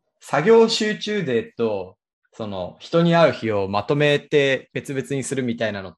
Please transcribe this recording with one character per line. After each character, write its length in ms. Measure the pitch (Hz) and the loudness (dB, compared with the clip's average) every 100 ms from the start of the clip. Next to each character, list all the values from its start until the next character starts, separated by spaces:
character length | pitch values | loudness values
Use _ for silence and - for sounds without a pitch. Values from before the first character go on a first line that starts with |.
| _ _ | _ _
作 280 | - 139 165 | -4 0 6
業 200 | 233 226 | 6 6
集 300 | 226 214 208 | 2 -2 -4
中 260 | - 208 | -6 -6
デ 180 | 151 117 | -2 -2
ー 60 | 110 - | -4 -4
と、 400 | 117 101 92 - _ _ _ | -4 -4 -8 -16 _ _ _
そ 120 | - 107 | -12 -10
の 300 | 95 87 - | -8 -10 -12
人 220 | - 170 | -2 0
に 120 | 170 | 4
会 160 | 170 156 | 4 4
う 20 | |
日 180 | - 113 | 2 -2
を 180 | 104 95 | -2 -2
ま 160 | 101 | -2
と 100 | 104 | -2
め 240 | 147 147 147 | 0 2 2
て 520 | 147 151 139 131 - | 0 2 2 0 -6
別 220 | 131 131 | -12 -8
々 140 | 135 123 | -8 -6
に 120 | 139 | -6
す 120 | 123 135 | -6 -6
る 60 | |
み 140 | 123 117 | -4 -4
た 100 | 113 | -6
い 40 | |
な 100 | 104 | -6
の 80 | |
っ 60 | 92 | -12